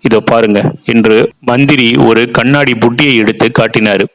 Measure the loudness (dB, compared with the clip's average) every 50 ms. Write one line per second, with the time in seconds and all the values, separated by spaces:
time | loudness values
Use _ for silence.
0 | _ 2 0 0 0 0 0 0 0 0 0 0 -2 -2 -4 -6 _ -2 -2 0
1 | 2 2 2 2 0 -2 -4 _ -6 -4 0 0 2 0 2 0 2 0 2 2
2 | 2 2 2 2 0 0 -2 -2 0 0 0 0 0 0 -2 0 -2 -2 0 0
3 | 0 0 2 0 0 0 -2 -2 -2 -2 0 0 -2 0 -2 -2 -2 0 0 -2
4 | -2 -4